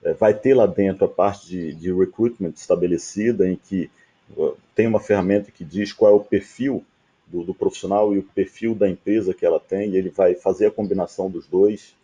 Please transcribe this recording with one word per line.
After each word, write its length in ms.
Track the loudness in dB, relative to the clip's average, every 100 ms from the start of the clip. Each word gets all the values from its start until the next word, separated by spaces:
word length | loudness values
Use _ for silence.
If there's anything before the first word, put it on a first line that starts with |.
é, 100 | -4
vai 200 | 2 2
ter 200 | 2 4
lá 120 | 4 4
dentro 400 | 2 -2 0 -2
a 20 |
parte 400 | 0 -2 -2 -12
de, 260 | -10 -10
de 200 | -8 -6
recruitment 600 | -2 -2 0 -2 -2 -8 -8
estabelecida, 920 | -2 0 0 -2 -4 -4 -2 0 0
em 60 | -2
que, 340 | _ -6 -6 _ _ _ _ -4
ó, 200 | -4 -4 _ 0
tem 120 | 2
uma 120 | 0
ferramenta 520 | 0 0 2 0 -2
que 120 | _
diz 300 | -10 -6 -6
qual 180 | 2 6
é 40 | 6
o 40 |
perfil 640 | 4 -4 -4 -6 -4 -4 -8 _ _ _ _
do, 180 | -10
do 100 | -8
profissional 600 | -4 -4 -4 -4 0 2
e 60 | 0
o 40 |
perfil 520 | -4 -4 -4 -4 -6 0
da 140 | -2
empresa 440 | -2 -2 -2 0
que 120 | -2 0
ela 140 | 0
tem, 320 | _ -6 -2
e 40 | -2
ele 140 | -2
vai 260 | 0 2 2
fazer 300 | -2 0 0
a 60 |
combinação 580 | 0 -4 -2 -4 -6 -8
dos 180 | -8 -4
dois. 480 | 2 2 0 -12 _